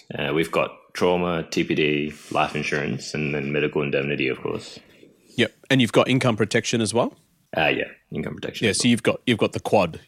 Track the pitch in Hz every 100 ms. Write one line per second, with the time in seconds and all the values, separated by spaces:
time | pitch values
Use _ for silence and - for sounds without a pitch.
0 | - - 71 76 82 - - - _ -
1 | 92 90 87 85 80 95 82 92 76 73
2 | 76 76 - - 76 76 73 76 71 65
3 | - 76 73 73 71 73 73 78 71 71
4 | 69 71 65 62 - 50 - - - _
5 | - _ _ - 113 - - 131 117 -
6 | 123 127 127 110 107 117 - 120 110 113
7 | 208 - _ _ _ - 76 - - -
8 | _ - - - - - 113 95 123 117
9 | - 98 - 117 110 107 - 110 87 78